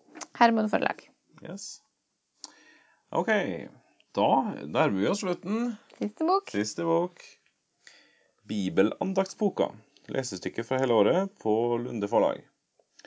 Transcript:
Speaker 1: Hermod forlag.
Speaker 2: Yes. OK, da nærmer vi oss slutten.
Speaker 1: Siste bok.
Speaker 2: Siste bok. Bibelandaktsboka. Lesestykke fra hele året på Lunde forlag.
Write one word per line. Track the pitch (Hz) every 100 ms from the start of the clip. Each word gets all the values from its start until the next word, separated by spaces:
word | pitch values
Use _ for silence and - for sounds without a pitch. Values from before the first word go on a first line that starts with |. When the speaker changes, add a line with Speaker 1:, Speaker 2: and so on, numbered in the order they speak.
| _ - -
Speaker 1:
Hermod | - 233 226 214
forlag. | 202 - - - _ _ -
Speaker 2:
Yes. | - 196 - - _ _ _ _ _ _ - - - - _ _ _
OK, | 156 185 214 139 85 - - _ _ _ -
da | 110 - 226 156
nærmer | 76 107 151
vi | 95 110
oss | 202
slutten. | 190 - 175 220 240 208 -
Speaker 1:
Siste | - 208 - 311
bok. | 381 -
Speaker 2:
Siste | 202 214 - 165
bok. | 165 180 - - - _ _ _ _ - - _ _ _ _ 107
Bibelandaktsboka. | 110 92 82 104 - 190 190 - - 208 - 90 110 - _ -
Lesestykke | 131 123 92 - -
fra | 151 131
hele | 131
året | 117 104 160 196 -
på | 110 107 120 120
Lunde | 123 120 101
forlag. | 113 87 - - _ _ _ _ -